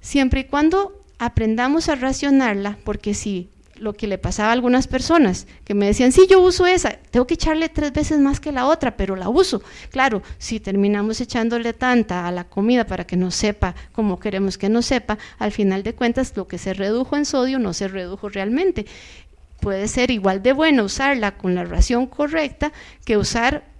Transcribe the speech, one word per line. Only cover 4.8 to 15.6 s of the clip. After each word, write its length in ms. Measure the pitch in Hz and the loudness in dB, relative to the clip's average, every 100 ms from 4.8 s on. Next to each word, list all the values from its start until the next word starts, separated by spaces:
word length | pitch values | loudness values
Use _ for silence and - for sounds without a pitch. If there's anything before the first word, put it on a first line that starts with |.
| 262 | 2
personas, 640 | 262 - 330 247 180 - - | -4 2 4 4 2 -8 -20
que 100 | - | -6
me 120 | 202 202 | 0 2
decían, 260 | 208 247 | 4 4
"Sí, 140 | 269 381 | 8 8
yo 100 | 381 | 10
uso 240 | 370 359 359 | 8 6 4
esa, 300 | 359 294 - - | 4 0 -6 -2
tengo 160 | 233 262 | 0 2
que 80 | |
echarle 340 | 330 - 311 320 | 0 0 0 0
tres 240 | 320 294 | -2 -2
veces 280 | 285 302 302 | -2 0 2
más 180 | 277 285 | 2 0
que 140 | - | -4
la 140 | 277 254 | -2 0
otra, 300 | 320 262 - | 2 0 -4
pero 200 | 190 190 | -6 -4
la 120 | 185 | 0
uso". 340 | 254 370 226 - - - | 2 2 0 -6 -20 -10
Claro, 320 | 262 262 214 - - | 0 0 0 -6 -14
si 220 | - 220 | -8 -8
terminamos 600 | 208 196 202 208 208 220 | -2 0 2 2 -2 -4
echándole 520 | 247 254 226 240 233 | -4 -2 -2 -2 -4
tanta 560 | 226 254 247 214 180 175 | -2 2 2 2 -2 -4
a 20 | |
la 140 | 180 | -6
comida 420 | 175 - 208 247 214 | -8 -4 2 2 0
para 180 | 185 | -4
que 120 | 175 180 | -4 -2
no 160 | 185 | -2
sepa 420 | 175 220 208 185 175 - | -2 -2 -2 -4 -4 -12
como 280 | - 214 180 | -4 -2 -2
queremos 380 | 214 190 196 185 | -4 -2 -4 -2
que 100 | 196 | 0
no 120 | 226 | 0
sepa, 380 | 240 254 247 214 - - | 2 -2 -2 -8 -8 -8
al 120 | 214 | -6
final 320 | 208 | 0